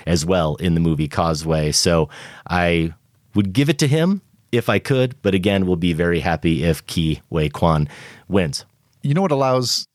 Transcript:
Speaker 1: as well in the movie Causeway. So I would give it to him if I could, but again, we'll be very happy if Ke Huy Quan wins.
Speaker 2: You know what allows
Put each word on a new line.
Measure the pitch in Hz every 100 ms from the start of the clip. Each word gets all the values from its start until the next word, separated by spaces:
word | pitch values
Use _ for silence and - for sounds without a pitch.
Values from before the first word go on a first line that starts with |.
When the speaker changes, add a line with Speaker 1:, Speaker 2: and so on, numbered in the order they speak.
| -
Speaker 1:
as | 85 80
well | 92 78 -
in | 87
the | 82
movie | 82 76 76
Causeway. | - 85 76 80 78 76
So | - 90 82 73 - - - -
I | 90 87 85 82 80 _ _ _ 104
would | 98
give | 98 143
it | 151
to | 147
him | 156 170 196 - _ _
if | 120 117
I | 101
could, | - 135 127 123
but | 101
again, | 95 98 98 92
we'll | 87
be | 87
very | 80 87 85
happy | 85 80 85 80
if | 82 78 -
Ke | - 80 73 -
Huy | 80 76
Quan | - 85 78 73 - - - -
wins. | 95 85 - - _ _ _
Speaker 2:
You | 139
know | 151
what | 196
allows | 139 131 127 123 - -